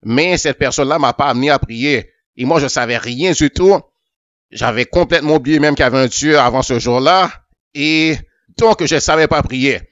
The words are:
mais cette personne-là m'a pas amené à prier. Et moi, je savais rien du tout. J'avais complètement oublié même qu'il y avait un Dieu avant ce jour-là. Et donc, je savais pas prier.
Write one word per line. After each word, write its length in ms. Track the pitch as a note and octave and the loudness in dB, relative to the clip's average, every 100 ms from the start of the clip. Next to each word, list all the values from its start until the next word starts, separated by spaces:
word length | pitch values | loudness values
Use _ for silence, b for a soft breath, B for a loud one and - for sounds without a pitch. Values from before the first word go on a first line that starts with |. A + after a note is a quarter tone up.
mais 340 | F#2+ A#2+ E3+ C#4 | -2 0 0 0
cette 180 | D#3 C3 | -2 -2
personne-là 420 | C3+ B2 C#3 D#3 | -4 -2 -2 0
m'a 140 | C3+ | 0
pas 140 | A#2+ C#3+ | 0 -2
amené 240 | A#2+ C#3 | 0 0
à 80 | C#3 | 0
prier. 520 | - A#2 C#3 C3 - _ _ - | -2 -4 -2 -2 -4 _ _ -8
Et 100 | B2+ | -2
moi, 140 | D#3+ | -2
je 80 | C#3 | -2
savais 280 | C3+ A#2+ A#2 | -4 -4 -4
rien 360 | A#2+ A#2+ F3+ | -6 -4 -2
du 180 | D3+ D3 | 0 -2
tout. 280 | - F#3 G3 - _ _ _ _ _ _ | 2 2 2 0 _ _ _ _ _ _
J'avais 360 | G#2+ A#2+ A2+ B2 | -6 -4 -2 -2
complètement 480 | F3 E3+ E3 D3+ | 0 0 0 2
oublié 240 | D3+ C3 D3+ | 0 2 0
même 160 | D3+ | 2
qu'il 80 | D3 | 2
y 40 | C3 | 0
avait 120 | B2+ | 2
un 80 | C3 | 0
Dieu 320 | - D3 D3+ | -2 2 2
avant 240 | B2 B2 | 2 0
ce 160 | C3 A#2+ | -2 -2
jour-là. 520 | A#2 B2 C3+ F#3 F3+ - _ _ _ | 0 0 2 2 2 -4 _ _ _
Et 420 | D3 D3 D#3 D#3+ D3+ - _ _ - | -6 -2 0 0 -2 -8 _ _ 0
donc, 280 | A3+ G#3+ | 2 2
je 140 | D3+ D#3 | 0 -2
savais 280 | - D#3+ D#3 | 0 2 2
pas 160 | D#3 | 0
prier. 400 | C#3 C3 C3+ G#2+ - | -2 -2 -2 -2 -8